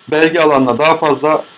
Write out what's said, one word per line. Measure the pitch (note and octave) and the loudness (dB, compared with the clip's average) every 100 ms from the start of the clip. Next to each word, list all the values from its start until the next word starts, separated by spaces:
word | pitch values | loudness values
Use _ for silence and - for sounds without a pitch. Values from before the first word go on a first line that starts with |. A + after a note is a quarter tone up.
| - | -6
belge | D3+ D#3+ E3+ | 0 0 2
alanına | D#3 C#3 C3 A#2 | 2 2 0 0
daha | D#3 E3 | 0 0
fazla | D#3 C3+ D3 D#3 - | -2 -2 0 -2 -4